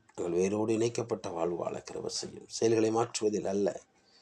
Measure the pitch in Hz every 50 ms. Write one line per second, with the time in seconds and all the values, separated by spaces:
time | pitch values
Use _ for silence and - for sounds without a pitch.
0 | _ _ - - 90 87 85 87 92 98 101 107 107 107 113 107 113 120 117 -
1 | 120 120 113 98 - 101 87 85 82 85 87 82 - - - - - - - 90
2 | 87 - - - - - - - - - - - 117 113 113 110 110 110 110 113
3 | 117 113 - - 110 107 104 95 - 101 98 101 101 92 - - - _ _ _
4 | _ _ _ -